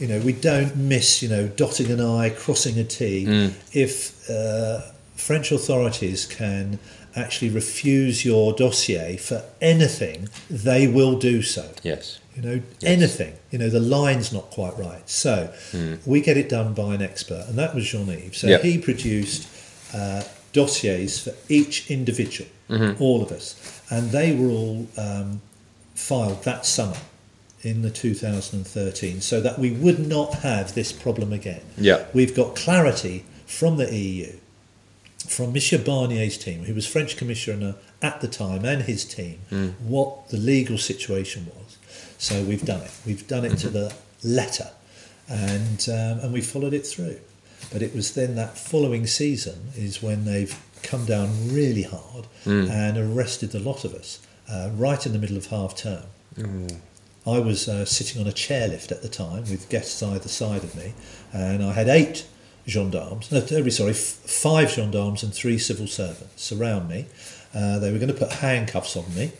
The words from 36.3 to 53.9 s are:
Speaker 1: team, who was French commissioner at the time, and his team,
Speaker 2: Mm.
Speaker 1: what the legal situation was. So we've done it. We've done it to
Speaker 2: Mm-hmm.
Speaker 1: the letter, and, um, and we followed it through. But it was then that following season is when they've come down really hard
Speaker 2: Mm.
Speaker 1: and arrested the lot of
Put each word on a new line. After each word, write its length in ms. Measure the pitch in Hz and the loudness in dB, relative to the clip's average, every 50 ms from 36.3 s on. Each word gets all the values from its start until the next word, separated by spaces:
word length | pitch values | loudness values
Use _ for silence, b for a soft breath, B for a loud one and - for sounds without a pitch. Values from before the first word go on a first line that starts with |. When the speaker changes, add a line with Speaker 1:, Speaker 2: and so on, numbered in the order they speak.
| - | -2
Speaker 1:
team, 280 | - - 95 85 82 87 | -4 -6 -8 -8 -6 -6
who 100 | 104 110 | -4 -4
was 100 | 107 104 | -4 -4
French 320 | - - 156 147 - - | -2 -2 -2 -2 -2 -4
commissioner 600 | - 127 120 117 113 - 113 104 101 101 98 98 b b b b - | -6 -6 -6 -6 -4 -4 -4 -4 -4 -4 -6 -6 b b b b -6
at 180 | - 147 - - | -4 -4 -4 -4
the 80 | 135 113 | -6 -8
time, 360 | - - 104 95 95 95 104 | -6 -6 -4 -4 -4 -2 -2
and 180 | 127 147 139 | -2 -2 -2
his 220 | 117 131 113 - - | -2 -2 -4 -4 -6
team, 340 | - - - 90 85 85 90 95 - | -8 -10 -10 -10 -10 -10 -14 -10 -6
Speaker 2:
Mm. 220 | 98 98 95 90 92 117 117 | -4 -4 -2 -4 -6 -6 -6
Speaker 1:
what 420 | 113 127 139 139 135 - - - - | -2 0 0 0 0 -4 -10 -10 -6
the 60 | 120 | -4
legal 420 | 104 107 131 139 135 123 - 113 104 | 0 2 4 4 4 2 2 -2 -2
situation 680 | - - 98 - - - 101 98 95 - - 98 85 | -2 -4 -4 -6 -4 -4 -2 -2 -2 -4 -8 -10 -12
was. 300 | 82 - - 101 - - - B B B B B B B - | -12 -14 -16 -20 -20 -20 -20 B B B B B B B -8
So 240 | - - 104 101 | -4 -2 -2 -2
we've 220 | 98 98 104 101 - | 0 0 -2 -2 -2
done 160 | 117 98 87 | -2 -4 -4
it. 80 | - - - - - | -6 -10 -14 -10 -6
We've 200 | 110 101 - - | -6 -6 -6 -6
done 180 | - 131 123 120 | -6 -4 -2 0
it 140 | 117 107 - | 0 0 0
to 100 | - 120 | 0 -2
Speaker 2:
Mm-hmm. 60 | 104 | -2
Speaker 1:
the 180 | 104 101 101 - - - - _ _ | -4 -4 -4 -6 -12 -18 -20 _ _
letter, 480 | - 113 120 127 - - - - - - - - b b b b b b b b b - | -2 2 2 2 2 0 -4 -6 -8 -10 -16 -20 b b b b b b b b b -8
and, 580 | 120 107 101 98 101 104 110 113 107 101 - 117 | -6 -2 -2 0 0 0 0 -2 -2 -2 -2 -2
um, 320 | 113 113 113 113 113 117 | -2 -2 -2 -2 -2 -2
and 120 | 127 123 | -4 -4
we 80 | 123 123 | -2 -2
followed 340 | 120 - - 139 143 139 143 | -4 -4 -4 -4 -2 -2 -2
it 120 | 147 147 | -2 -4
through. 300 | - - - 175 160 - - - - - _ B B B B B B | -6 -8 -8 -8 -8 -8 -12 -16 -20 -20 _ B B B B B B
But 100 | - 101 | -6 -4
it 120 | 117 - - | -4 -4 -4
was 180 | 117 101 - | -4 -4 -4
then 220 | - 139 127 123 120 | -2 -2 -2 -2 -2
that 220 | 113 113 110 - - | -4 -4 -6 -8 -12
following 480 | - - - 156 147 131 120 117 117 | -6 -2 2 2 2 2 2 0 0
season 640 | 113 - - 147 147 139 113 - - - 85 104 127 135 | 0 0 0 0 0 0 -2 -4 -8 -10 -10 -12 -12 -8
is 260 | 117 107 98 98 - | -6 -6 -6 -6 -6
when 220 | 110 107 107 104 104 | -4 -2 -2 0 0
they've 300 | 104 101 101 98 98 - - - - - - | 0 0 0 -2 -2 -6 -12 -16 -20 -18 -14
come 240 | - - 139 127 117 | -8 -6 -4 -2 0
down 220 | 110 110 104 101 101 110 110 110 120 | 0 0 0 0 0 0 -2 -2 0
really 300 | 131 147 147 131 113 104 | 2 2 2 2 2 0
hard 440 | 92 - 95 85 - - 123 123 113 b b b b | -2 -4 -6 -10 -12 -14 -16 -16 -16 b b b b
Speaker 2:
Mm. 260 | 104 101 101 95 92 | 2 2 2 2 2
Speaker 1:
and 280 | 107 104 104 107 107 113 | 2 0 0 0 0 0
arrested 540 | 110 107 113 127 123 - - - - - | 0 0 0 0 0 -2 -4 -6 -6 -6
the 60 | - 101 | -6 -4
lot 260 | 101 135 135 - - | -4 -6 -6 -6 -8
of 100 | 90 | -10